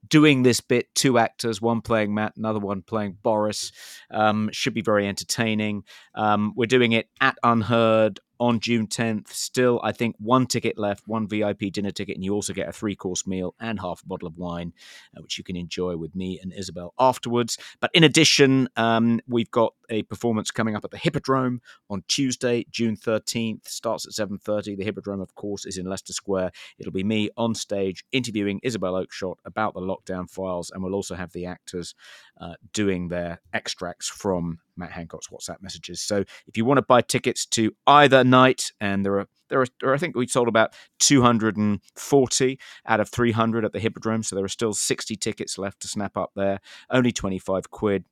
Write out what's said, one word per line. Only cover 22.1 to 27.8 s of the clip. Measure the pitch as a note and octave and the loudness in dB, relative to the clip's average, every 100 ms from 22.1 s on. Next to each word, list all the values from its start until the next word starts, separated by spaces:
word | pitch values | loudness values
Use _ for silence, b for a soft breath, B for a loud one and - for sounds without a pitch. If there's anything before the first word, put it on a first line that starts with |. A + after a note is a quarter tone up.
| - C3+ B2 B2 A#2+ - | -2 -2 0 0 0 -2
June | - A#2 G#2+ | -2 -2 -2
thirteenth. | - A2 - A#2+ A2+ G#2+ - | -2 -2 -2 -4 -4 -6 -12
Starts | - A#2 F#2+ - | -8 -4 -6 -6
at | |
seven | - G2+ G2 | -6 -6 -6
thirty. | - G#2 G#2 G2 | -4 -4 -4 -6
The | G2 | -6
Hippodrome, | G2 G2 G2 | -6 -6 -6
of | F#2 - | -8 -10
course, | G#2 G2+ - | -8 -8 -8
is | F#2 | -8
in | F2+ | -6
Leicester | F#2+ - | -8 -8
Square. | F#2 - F#2+ F#2 B B B | -14 -4 -2 -2 B B B
It'll | - | -8
be | F2+ | -4
me | G2 A2 G#2 - | 0 0 0 -2
on | A#2 A2 | -2 -2
stage | - G2+ | -4 -4